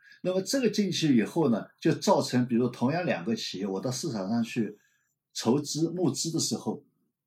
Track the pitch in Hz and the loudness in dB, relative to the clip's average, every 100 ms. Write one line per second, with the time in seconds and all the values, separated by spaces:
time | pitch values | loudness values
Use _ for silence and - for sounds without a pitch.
0 | - - 175 185 190 277 240 202 202 147 | -20 -10 -4 -2 0 2 2 2 0 2
1 | 160 123 98 - 147 107 - _ 170 - | 4 4 4 2 2 2 -2 _ 0 2
2 | - 147 131 127 123 113 123 - 120 165 | 4 2 2 0 2 2 0 0 -2 0
3 | 165 92 87 110 - 90 98 95 127 131 | -2 -2 -2 -4 -4 -6 -4 -4 -4 -4
4 | 170 113 95 117 113 - 104 - _ _ | -4 -4 -2 -2 -2 -2 -4 -6 _ _
5 | _ _ _ - 110 139 147 147 165 175 | _ _ _ -4 0 0 0 -2 -2 0
6 | 180 - 165 160 - 110 - 101 - _ | 0 0 -2 -2 -2 -4 -4 -8 -10 _
7 | _ _ | _ _